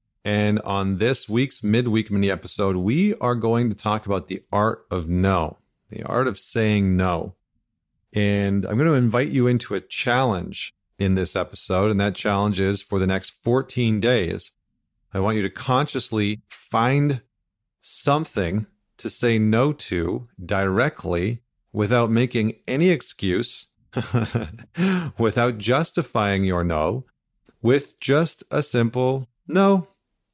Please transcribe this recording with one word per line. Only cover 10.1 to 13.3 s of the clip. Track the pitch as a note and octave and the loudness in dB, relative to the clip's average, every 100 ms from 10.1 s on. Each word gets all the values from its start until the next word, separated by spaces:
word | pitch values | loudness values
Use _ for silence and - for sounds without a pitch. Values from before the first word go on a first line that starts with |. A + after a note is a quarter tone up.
| B2 C3 F#2 E2 D#2+ - - _ - | 2 2 0 -4 -10 -12 -16 _ -2
in | G2 | 0
this | F#2 F2 F#2+ | 2 0 -4
episode. | F2 - - F#2+ G#2 | -4 -8 -2 0 2
And | G2+ | 2
that | G2+ F2+ | -2 -2
challenge | G#2+ G2+ G#2 F#2+ | -2 0 0 0
is | G2 G2+ | 0 -2
for | - G2 | -4 -2
the | F#2 | 0
next | F#2+ - | 0 -4